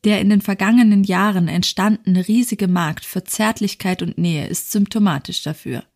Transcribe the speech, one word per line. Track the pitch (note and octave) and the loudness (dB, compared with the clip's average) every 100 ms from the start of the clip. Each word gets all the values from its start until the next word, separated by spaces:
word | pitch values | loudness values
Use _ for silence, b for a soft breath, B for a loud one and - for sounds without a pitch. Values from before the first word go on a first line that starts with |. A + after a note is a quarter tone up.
Der | G#3 G#3 | 2 2
in | G3 | 4
den | G#3 | 2
vergangenen | G3 G3 G3 A#3+ A3+ G3+ | 0 -2 2 4 6 4
Jahren | G3 F3+ G#3 F#3+ E3 | 2 2 0 0 0
entstandene | E3 F3+ - G3+ G#3+ - F3+ F#3 | 0 -2 0 0 0 2 0 2
riesige | A3+ A#3+ G3+ F#3+ | 0 0 -2 0
Markt | F3+ D#3+ D#3+ | 0 -2 -6
für | - F#3 | -8 -10
Zärtlichkeit | - - G#3+ A3+ G3+ - F#3+ F#3 | -8 -2 -2 -2 -4 -4 -4 -4
und | F3 - | -6 -2
Nähe | F3 D#3 C#3+ | -2 -2 -4
ist | F3 - | -8 -4
symptomatisch | G#3+ G3+ A3+ G3+ C#3 - F3+ | -2 0 2 0 0 -6 -8
dafür. | - D#3 - B2 - | -8 -10 -8 -10 -12